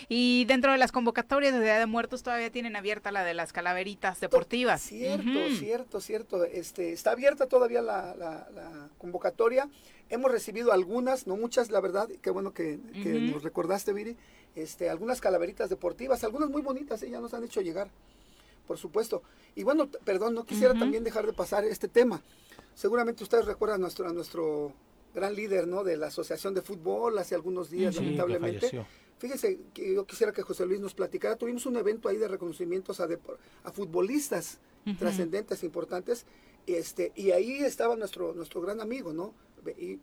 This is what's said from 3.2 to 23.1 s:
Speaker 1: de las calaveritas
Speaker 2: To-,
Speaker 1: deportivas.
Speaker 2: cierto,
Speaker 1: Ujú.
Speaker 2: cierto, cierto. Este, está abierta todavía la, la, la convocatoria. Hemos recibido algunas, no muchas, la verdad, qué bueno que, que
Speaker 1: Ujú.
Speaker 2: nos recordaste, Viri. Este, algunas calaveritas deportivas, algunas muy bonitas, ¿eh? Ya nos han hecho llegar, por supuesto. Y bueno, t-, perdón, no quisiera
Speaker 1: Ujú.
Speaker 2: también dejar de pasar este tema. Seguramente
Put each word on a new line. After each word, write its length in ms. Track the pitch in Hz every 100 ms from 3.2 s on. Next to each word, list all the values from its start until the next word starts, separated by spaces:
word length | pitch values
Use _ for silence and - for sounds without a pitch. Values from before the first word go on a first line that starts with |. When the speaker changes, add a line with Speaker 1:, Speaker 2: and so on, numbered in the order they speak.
| 175
Speaker 1:
de 80 |
las 180 | 170 165
calaveritas 680 | - 175 180 190 202 196 180
Speaker 2:
To-, 20 | 180
Speaker 1:
deportivas. 540 | 202 170 240 247 165
Speaker 2:
cierto, 460 | - 214 254 294 226
Speaker 1:
Ujú. 260 | 269 320 226
Speaker 2:
cierto, 420 | 151 233 247 202
cierto. 440 | - 214 220 190 170
Este, 480 | 180 165 - 170
está 180 | 170 -
abierta 360 | 233 277 285 262
todavía 340 | 254 240 240
la, 340 | 226 202 180 -
la, 320 | 165 160 - 202
la 340 | 165 156 147 -
convocatoria. 720 | 175 175 190 175 233 254 285 - - - -
Hemos 220 | 233 269
recibido 400 | 233 - 214 240
algunas, 560 | 196 180 233 254 262 190
no 80 | 196
muchas, 360 | 233 254 233
la 100 | 208
verdad, 260 | 190 185 226 -
qué 80 | -
bueno 240 | 185 196
que, 260 | - 165 151 - 196
que 80 | 202 226
Speaker 1:
Ujú. 160 | 233 -
Speaker 2:
nos 80 |
recordaste, 480 | 151 - 165 196 -
Viri. 240 | 202 214 233 - - - -
Este, 340 | 160 - 170
algunas 300 | 160 220 247
calaveritas 500 | 208 180 175 208 202
deportivas, 540 | 190 - - 254 240
algunas 260 | 226 254 302
muy 120 | 285
bonitas, 420 | 277 262 285 214
¿eh? 60 | 247
Ya 100 | 240
nos 140 | 233
han 100 | 233
hecho 160 | 233 -
llegar, 300 | 185 165 202 - _ _ - - - - -
por 120 | 165
supuesto. 440 | 180 196 233 196 - - - -
Y 80 |
bueno, 240 | 196 302 294
t-, 100 | -
perdón, 300 | - 190 220 233
no 100 | 233
quisiera 260 | 208 247
Speaker 1:
Ujú. 80 | 233
Speaker 2:
también 220 | 247 220
dejar 220 | 226 220 214
de 80 |
pasar 320 | - 180 208 214
este 220 | 202 190
tema. 340 | - 247 175 - - - - - -
Seguramente 480 | 196 240 233